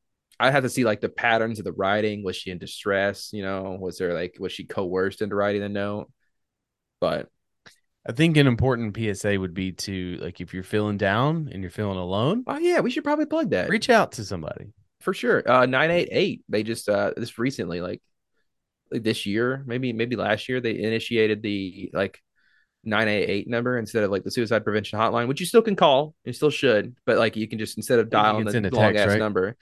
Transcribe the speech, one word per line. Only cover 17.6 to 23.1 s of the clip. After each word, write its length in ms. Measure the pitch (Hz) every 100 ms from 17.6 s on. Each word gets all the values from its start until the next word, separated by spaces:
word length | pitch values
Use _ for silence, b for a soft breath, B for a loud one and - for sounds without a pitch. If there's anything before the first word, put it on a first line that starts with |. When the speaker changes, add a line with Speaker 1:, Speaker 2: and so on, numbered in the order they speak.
| 90 87
Speaker 1:
like, 200 | 90 104 _ _ _ _ _ _ _ _ _
like, 120 | 127
this 220 | 110 110 104
year, 360 | 104 120 135 135
maybe, 260 | 120 131
maybe 240 | 113 120 113
last 320 | 92 107 -
year, 120 | 127
they 180 | 117 104
initiated 640 | 107 113 - 117 107 107
the, 480 | 107 101 95 92 95
like, 260 | 87 98 - _ _ _ _ _ _
nine 260 | 113 107
eight 200 | 110